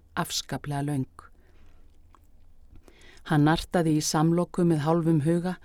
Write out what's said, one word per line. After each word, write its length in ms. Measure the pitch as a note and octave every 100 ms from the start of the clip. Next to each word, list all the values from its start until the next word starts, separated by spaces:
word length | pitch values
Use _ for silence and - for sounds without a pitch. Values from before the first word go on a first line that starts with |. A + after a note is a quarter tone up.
| - -
afskaplega 720 | D#3+ - - C#3 D3 C#3+ C#3+
löng. 400 | C#3+ C3 - - - - - - - - - - - - - - - - - - - - - -
Hann 220 | D3+ D3+
nartaði 480 | E3 - F3+ D#3+ D3+
í 40 | -
samloku 580 | D#3+ E3 E3+ F3 - E3+
með 140 | D#3 D3+
hálfum 380 | E3+ D#3+ D#3+ D3+
huga 300 | F3 F3+ F3+